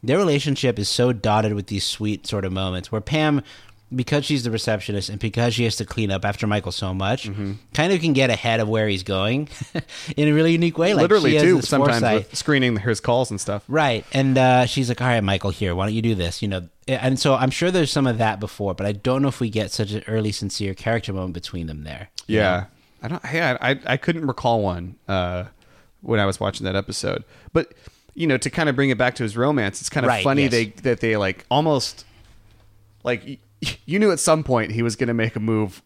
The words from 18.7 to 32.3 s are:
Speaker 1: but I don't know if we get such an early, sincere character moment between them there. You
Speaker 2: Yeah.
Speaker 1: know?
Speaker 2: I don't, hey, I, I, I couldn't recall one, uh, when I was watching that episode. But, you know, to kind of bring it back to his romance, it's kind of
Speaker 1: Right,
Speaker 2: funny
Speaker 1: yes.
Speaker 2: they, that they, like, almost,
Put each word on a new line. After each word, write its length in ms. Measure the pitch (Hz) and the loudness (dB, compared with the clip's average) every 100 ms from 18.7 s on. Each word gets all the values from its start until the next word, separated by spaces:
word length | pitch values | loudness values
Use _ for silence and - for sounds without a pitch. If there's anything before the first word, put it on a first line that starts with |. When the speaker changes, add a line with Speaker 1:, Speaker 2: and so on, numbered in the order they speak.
Speaker 1:
but 120 | 90 98 | -2 -4
I 60 | |
don't 280 | 101 127 131 | -2 -2 2
know 60 | 139 | 0
if 140 | - | 0
we 80 | 120 | -2
get 220 | 107 98 | -2 -4
such 200 | - 104 | -4 -4
an 120 | 104 - | -4 -4
early, 240 | 110 107 | -2 -2
sincere 420 | 101 101 - 101 | -2 -6 -4 -6
character 380 | 95 - 113 - | -4 -2 -2 -2
moment 220 | 95 92 | -6 -6
between 340 | 85 - 90 82 | -8 -10 -8 -8
them 160 | 76 | -10
there. 260 | 76 73 98 - - | -12 -14 -14 -16 -2
You 100 | 107 | 2
Speaker 2:
Yeah. 140 | 101 90 | 4 2
Speaker 1:
know? 60 | 92 _ _ _ | -2 _ _ _
Speaker 2:
I 40 | 107 | -10
don't, 160 | 170 117 | -8 -4
hey, 160 | 156 | -2
I, 300 | 165 127 123 | 0 0 0
I, 80 | 135 - | -2 -2
I 120 | 131 | -2
couldn't 280 | - 165 147 | 0 -2 -2
recall 360 | 123 127 113 | -2 0 2
one, 320 | 101 87 87 - - | 0 -2 -8 -12 -4
uh, 340 | 98 87 90 90 _ _ - _ _ | -2 0 -4 -8 _ _ -20 _ _
when 220 | 175 113 | -2 0
I 40 | 98 | 2
was 140 | 95 | 0
watching 240 | 101 - | -4 -4
that 140 | 95 95 | -2 -2
episode. 480 | 95 95 95 90 - - - | -4 -6 -4 -4 -8 -20 -2
But, 220 | - - - - _ _ | -2 -2 -10 -20 _ _
you 120 | - 165 | -4 0
know, 120 | 131 | 0
to 120 | 139 | 0
kind 200 | - 156 | 0 0
of 60 | 131 | 2
bring 120 | 139 | 2
it 80 | 117 | 2
back 180 | 127 - | 0 0
to 80 | |
his 120 | 117 110 | -6 0
romance, 460 | 131 147 101 - | 2 2 0 -4
it's 80 | - | -6
kind 160 | 147 127 | 0 2
of 40 | |
Speaker 1:
Right, 140 | 117 | 2
Speaker 2:
funny 200 | 98 139 | 2 2
Speaker 1:
yes. 80 | 135 | 2
Speaker 2:
they, 140 | 117 110 - | 2 0 -4
that 180 | 131 120 | -2 0
they, 160 | 117 107 | 0 0
like, 280 | 98 95 - | 0 -4 0
almost, 540 | 135 160 143 - - - - - | 0 2 0 -2 -10 -20 -20 -20